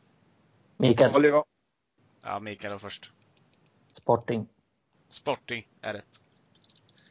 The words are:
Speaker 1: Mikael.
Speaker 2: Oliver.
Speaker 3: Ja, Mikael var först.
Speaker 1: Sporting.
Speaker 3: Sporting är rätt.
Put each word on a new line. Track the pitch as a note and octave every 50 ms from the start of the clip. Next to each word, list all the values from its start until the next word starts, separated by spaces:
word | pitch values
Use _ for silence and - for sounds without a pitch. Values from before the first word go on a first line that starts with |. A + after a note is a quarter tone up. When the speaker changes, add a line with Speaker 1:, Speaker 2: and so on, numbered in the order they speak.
| _ _ _ _ _ _ _ _ _ _ _ _ _ _ _
Speaker 1:
Mikael. | _ - C3 A#2+ A2+ C#3 B2+ C3
Speaker 2:
Oliver. | C#3 D3 D3+ C#3+ D3 D3+ _ _ _ _ _ _ _ _ _ _ _ _ _ _ _ -
Speaker 3:
Ja, | - G2+ G2+
Mikael | G#2 G#2+ G#2 G2+ - G#2 G2+
var | G2
först. | G2+ G2+ - - - - _ _ _ _ _ _ _ _ _ _ _ _ _ _ _ _ _
Speaker 1:
Sporting. | - _ - A#2+ A2+ A#2 - A#2+ A2+ G#2+ - _ _ _ _ _ _ _ _ _ _ _ _
Speaker 3:
Sporting | - - _ D3 C3+ - _ - A#2+ A#2 G#2+ _ _ _
är | - G#2+ G#2+
rätt. | G2+ - _ _ - _ _ _ _ _ _ _ _ _ _ _ _ _ _ _ _ _ _